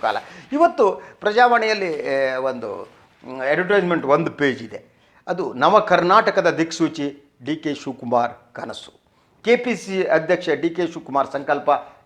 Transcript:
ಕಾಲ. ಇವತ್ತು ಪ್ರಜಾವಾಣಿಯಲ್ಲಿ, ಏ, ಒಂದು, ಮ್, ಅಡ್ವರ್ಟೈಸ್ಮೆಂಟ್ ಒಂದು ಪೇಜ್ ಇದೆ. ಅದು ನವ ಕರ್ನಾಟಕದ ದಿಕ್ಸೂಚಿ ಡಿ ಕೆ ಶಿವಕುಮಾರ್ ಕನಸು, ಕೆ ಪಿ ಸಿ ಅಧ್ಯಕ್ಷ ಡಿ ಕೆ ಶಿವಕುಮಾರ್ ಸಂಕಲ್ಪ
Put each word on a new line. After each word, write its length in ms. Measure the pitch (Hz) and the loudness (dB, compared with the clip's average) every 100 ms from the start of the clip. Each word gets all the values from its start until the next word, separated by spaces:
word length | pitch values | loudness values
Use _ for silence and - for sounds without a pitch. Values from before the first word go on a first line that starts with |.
ಕಾಲ. 160 | 110 107 - - - | -2 -2 -6 -16 -8
ಇವತ್ತು 500 | 285 339 339 208 - - - | 2 2 4 2 2 -8 -6
ಪ್ರಜಾವಾಣಿಯಲ್ಲಿ, 720 | 208 214 247 233 220 214 185 | -2 4 4 4 2 -2 -2
ಏ, 420 | 147 139 135 135 131 | -4 -2 -2 -2 -2
ಒಂದು, 540 | 131 120 110 92 98 - _ _ 123 | -4 -4 -8 -10 -12 -20 _ _ -16
ಮ್, 160 | 131 | -6
ಅಡ್ವರ್ಟೈಸ್ಮೆಂಟ್ 640 | 131 156 185 202 180 165 135 | -2 0 2 2 2 0 2
ಒಂದು 260 | 151 160 | 2 2
ಪೇಜ್ 320 | - 143 120 | -2 -2 -2
ಇದೆ. 220 | 117 - - _ _ _ - | -8 -16 -18 _ _ _ -8
ಅದು 260 | 180 147 | -6 -6
ನವ 260 | 123 151 208 | 0 4 4
ಕರ್ನಾಟಕದ 680 | 214 175 175 208 214 147 160 | 4 2 4 4 4 2 0
ದಿಕ್ಸೂಚಿ 880 | 151 165 - 156 151 143 135 _ _ | 0 -2 -2 -2 -2 -8 -8 _ _
ಡಿ 120 | 123 156 | -8 -6
ಕೆ 200 | 151 143 | -6 -6
ಶಿವಕುಮಾರ್ 560 | 139 123 120 120 120 117 _ | -8 -10 0 0 0 -4 _
ಕನಸು, 400 | - 117 - - _ _ _ _ _ | -14 -12 -14 -18 _ _ _ _ _
ಕೆ 120 | - - | 2 2
ಪಿ 200 | 240 202 | 2 -6
ಸಿ 280 | 196 190 | -4 -2
ಅಧ್ಯಕ್ಷ 460 | 180 160 160 180 180 | 2 0 2 0 0
ಡಿ 200 | 143 165 | -2 -2
ಕೆ 180 | 170 170 | -2 -4
ಶಿವಕುಮಾರ್ 400 | 165 - 135 135 | -6 -4 -2 -2
ಸಂಕಲ್ಪ 400 | 139 139 143 - 135 - - | -4 -2 0 2 0 -2 -20